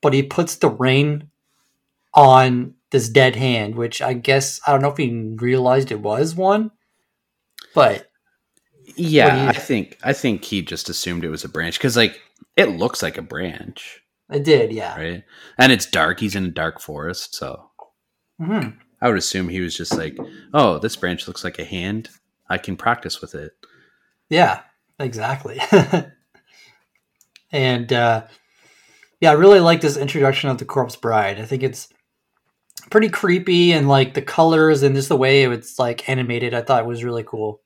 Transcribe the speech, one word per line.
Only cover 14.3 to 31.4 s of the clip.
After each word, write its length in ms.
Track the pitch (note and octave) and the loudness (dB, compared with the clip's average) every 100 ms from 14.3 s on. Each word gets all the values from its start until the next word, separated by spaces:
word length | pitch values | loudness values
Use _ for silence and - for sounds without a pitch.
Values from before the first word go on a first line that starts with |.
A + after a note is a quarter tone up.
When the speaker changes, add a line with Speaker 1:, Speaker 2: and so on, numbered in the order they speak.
| C#3+ | -4
Speaker 1:
did, 300 | C#3+ C#3+ A2 | 2 4 4
yeah. 240 | A2 F#2 - | -4 -10 -10
Speaker 2:
Right? 240 | D#2+ F2 _ - - - | -10 -10 _ -20 -18 2
And 140 | C3 | 4
it's 160 | A#2 - | 4 0
dark. 320 | F2 D#2+ F2+ | 0 0 -2
He's 160 | G#2+ | -6
in 120 | G2 F#2 | -4 -6
a 40 | |
dark 300 | D#2+ D#2+ - | -4 -8 -8
forest, 560 | - D2 D#2 F#2 - - | -16 -12 -10 -10 -12 -12
so 260 | C2 - _ _ - _ _ _ _ _ | -12 -14 _ _ -20 _ _ _ _ _
Speaker 1:
Mm-hmm. 380 | E3 G#3+ A#2 - _ _ | -6 -4 -4 -10 _ _
Speaker 2:
I 80 | A#2+ | -2
would 80 | G2+ | 0
assume 320 | - F#2+ F2+ | -2 -4 -4
he 120 | F#2 | -6
was 140 | F2+ | -8
just 200 | - E2+ E2+ | -8 -8 -6
like, 220 | D#2+ C#2 - - - | -6 -12 -18 -18 -4
"Oh, 260 | D3 A#2+ D#2+ | 0 2 0
this 160 | A2 | -6
branch 320 | - - F2+ - | -6 -6 -6 -10
looks 160 | - | -12
like 160 | F#2 - | -12 -12
a 60 | |
hand. 460 | E2 F#2 F2+ G#2+ A2+ _ _ _ _ | -12 -10 -8 -8 -10 _ _ _ _
I 80 | F#2 | -8
can 180 | - F#2 | -8 -6
practice 460 | - A#2+ - - | -4 -4 -8 -12
with 120 | - | -14
it." 180 | - D2+ _ _ _ _ _ _ _ _ | -16 -18 _ _ _ _ _ _ _ _
Speaker 1:
Yeah, 320 | D#3+ E3+ F#2 - _ _ _ | 0 2 0 -10 _ _ _
exactly. 600 | C3+ A2+ A2 C3+ - - - | -10 -6 -6 -8 -10 -10 4
<laughs> 400 | G3+ - F3 - _ _ _ _ _ _ _ _ _ _ _ _ _ _ | 4 4 -2 -4 _ _ _ _ _ _ _ _ _ _ _ _ _ _
And, 400 | D3 C3 B2 A#2+ | 0 0 0 -2
uh, 320 | B2 A#2 A2+ - _ _ _ _ _ _ _ _ _ | 0 2 0 -4 _ _ _ _ _ _ _ _ _
yeah, 100 | E3 | 4
I 40 | |
really 260 | D3+ F#3+ G3+ | 8 10 10
like 200 | E3 E3+ | 8 4
this 160 | D#3 C#3+ | 0 -2
introduction 540 | C#3 D#3+ C#3 C3+ C#3+ | -4 0 0 0 -4
of 80 | B2+ | -4
the 60 | C3+ | -4
corpse 300 | C#3 A#2+ - | -4 -4 -6
bride. 440 | A#2+ A2 G2+ G2+ | -2 0 0 -6